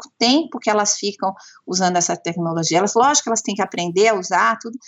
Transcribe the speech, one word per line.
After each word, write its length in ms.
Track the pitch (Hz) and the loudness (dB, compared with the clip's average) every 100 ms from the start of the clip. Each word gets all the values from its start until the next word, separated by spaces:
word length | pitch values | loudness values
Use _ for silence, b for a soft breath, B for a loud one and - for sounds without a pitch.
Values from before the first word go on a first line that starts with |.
| - - | -10 0
tempo 400 | 233 285 302 240 | 2 2 0 -4
que 100 | - | 0
elas 280 | 208 208 - | 0 0 -2
ficam 360 | 202 196 190 190 B B | -4 -4 -6 -6 B B
usando 320 | - 185 180 175 | -6 0 0 0
essa 200 | 170 170 | -2 -4
tecnologia. 600 | 170 170 170 165 160 165 | -6 -4 -2 -2 0 2
Elas, 160 | 202 | 2
lógico, 340 | 226 269 294 - | 2 4 2 0
elas 140 | 226 | -4
têm 120 | - | -4
que 80 | 202 | -4
aprender 460 | 190 - 175 175 220 | -4 -4 -2 2 4
a 100 | 202 | 2
usar 400 | 185 185 220 226 | 0 0 2 0
tudo, 160 | 233 240 | -8 -14